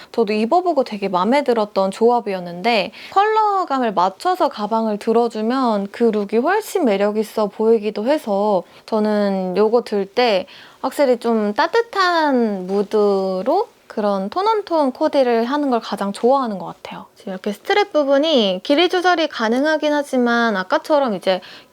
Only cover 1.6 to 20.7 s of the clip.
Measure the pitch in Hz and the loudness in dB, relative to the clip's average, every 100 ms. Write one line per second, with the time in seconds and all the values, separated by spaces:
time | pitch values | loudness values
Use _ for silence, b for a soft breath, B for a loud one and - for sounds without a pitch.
1.6 | 208 196 190 - 226 240 226 190 175 175 | 0 0 -2 2 2 2 -2 -6 -8 -4
2.6 | 208 226 180 B B 381 427 440 427 392 | 0 0 0 B B 0 2 2 2 0
3.6 | 349 269 233 185 185 - 359 359 302 - | -2 -2 0 0 0 0 -2 0 0 -2
4.6 | 208 226 220 208 - 226 233 220 220 269 | -2 -2 -2 -2 0 2 0 -2 -2 0
5.6 | 247 208 196 - 233 208 202 220 285 415 | 0 0 -4 0 0 0 0 0 0 -2
6.6 | 427 392 269 196 208 214 220 - 208 - | -2 0 0 2 0 -2 -4 -2 -4 0
7.6 | 220 226 208 208 226 302 226 196 208 190 | 2 2 0 -4 -2 -2 0 0 2 0
8.6 | - B - 220 214 208 202 196 185 180 | -2 B -4 -2 0 0 0 0 -2 0
9.6 | 214 240 240 208 196 - 247 190 - B | 2 2 0 -4 -2 0 2 0 -4 B
10.6 | B B 262 - 269 240 233 226 208 208 | B B -6 0 2 2 0 0 0 0
11.6 | 330 466 466 392 359 339 302 254 226 196 | 0 0 -2 0 0 2 2 2 0 -2
12.6 | 180 202 202 220 208 196 190 185 214 359 | -2 -2 0 2 2 2 0 -2 0 0
13.6 | 453 _ - - 208 196 196 349 415 427 | -2 _ -12 -4 -2 -2 -4 -2 0 -2
14.6 | 392 330 277 - 311 294 247 233 240 294 | -2 0 0 0 0 2 2 2 0 -2
15.6 | 285 233 - 202 202 202 233 277 240 190 | 0 -2 -4 -6 -6 0 2 2 0 -6
16.6 | 165 - - 175 196 _ - 190 214 208 | -10 -14 -16 -16 -18 _ -12 -8 -8 -8
17.6 | - 403 415 302 277 277 320 285 202 185 | -2 0 0 0 2 2 4 2 2 -2
18.6 | - 285 349 370 359 339 302 - 220 247 | 0 2 2 2 2 2 0 -2 0 0
19.6 | 302 311 302 294 285 254 240 233 233 196 | 0 0 0 0 0 0 2 2 0 0
20.6 | 185 | -2